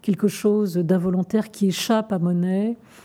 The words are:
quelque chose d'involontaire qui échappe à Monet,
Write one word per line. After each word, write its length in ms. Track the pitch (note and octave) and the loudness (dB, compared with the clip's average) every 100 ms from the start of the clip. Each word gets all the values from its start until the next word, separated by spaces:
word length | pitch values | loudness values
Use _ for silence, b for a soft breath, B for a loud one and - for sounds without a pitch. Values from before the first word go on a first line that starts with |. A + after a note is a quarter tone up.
quelque 240 | - F#3 G#3 | -4 0 0
chose 480 | - G#3+ G#3 G3+ E3+ | 0 0 2 0 0
d'involontaire 760 | E3 F#3 F#3 F3+ F3 A3 G#3+ | 2 2 2 -2 0 -2 -4
qui 180 | - G3 | -2 0
échappe 440 | E3+ - A3 A3 | 0 0 0 0
à 80 | F#3+ | -2
Monet, 580 | F3 F3 F3+ F#3+ G#3+ A#3 B B | 0 0 0 0 -2 -4 B B